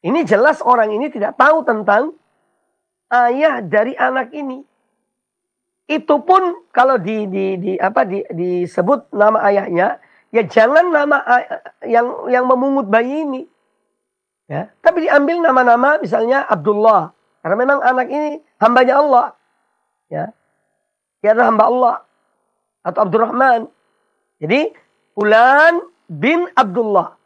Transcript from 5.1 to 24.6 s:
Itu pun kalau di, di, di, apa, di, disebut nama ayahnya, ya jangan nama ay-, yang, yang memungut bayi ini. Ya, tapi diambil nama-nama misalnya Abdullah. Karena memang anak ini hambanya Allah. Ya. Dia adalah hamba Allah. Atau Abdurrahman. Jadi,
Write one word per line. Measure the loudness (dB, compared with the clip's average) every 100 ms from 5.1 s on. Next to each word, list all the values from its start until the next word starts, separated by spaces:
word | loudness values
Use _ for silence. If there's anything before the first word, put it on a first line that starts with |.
| _ _ _ _ _ _ _ _
Itu | -6 0 -2
pun | 2 2 2 -6 _
kalau | 0 2
di, | 0 -4 -6 -6
di, | -4 -4 -4
di, | -6
apa, | -4 -2 -2 -4
di, | -6 -8
disebut | -8 -4 -4 -4 -4 -2 -2 _
nama | 0 2 2 0
ayahnya, | 0 -2 -2 -2 -4 _ _ _
ya | -4 0
jangan | 2 4 4 2
nama | 0 0 -2 2
ay-, | 0 0 -14 -14 _ 0
yang, | 0 0 -6 -2
yang | 0 2
memungut | 0 2 -2 0
bayi | 0 0 -4 -6
ini. | -8 -12 _ _ _ _ _ _ _ _ _ _
Ya, | -10 -10 _
tapi | 0 2
diambil | 0 2 2 0
nama-nama | 0 2 4 4 2 0
misalnya | -2 -4 0 -2 -2
Abdullah. | -2 -2 2 2 2 0 _ _ _
Karena | -6 -2
memang | 0 0
anak | 0 -2 -4
ini | -4 -6 -8 _ _
hambanya | 2 4 4 2
Allah. | 2 2 0 _ _ _ _ _ _ _ _
Ya. | -10 -10 _ _ _ _ _ _ _ _ _
Dia | 0
adalah | 2 2
hamba | 2 2
Allah. | 2 0 -2 _ _ _ _ _ _ _ _ -8
Atau | -4
Abdurrahman. | 0 0 -2 0 0 0 -4 _ _ _ _ _ _ _
Jadi, | -2 -2